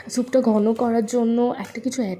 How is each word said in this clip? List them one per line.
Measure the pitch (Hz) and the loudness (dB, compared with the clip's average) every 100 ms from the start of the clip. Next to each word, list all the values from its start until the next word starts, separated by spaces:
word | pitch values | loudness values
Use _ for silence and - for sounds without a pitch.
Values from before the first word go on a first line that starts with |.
| - | -6
স্যুপটা | 247 247 262 | -4 0 2
ঘন | 247 214 214 | 4 4 2
করার | 226 240 233 214 | 2 0 0 0
জন্য | 240 226 233 240 277 | 0 2 2 0 -2
একটা | 196 233 | -8 -8
কিছু | 254 254 | -6 -4
অ্যাড | 202 | -4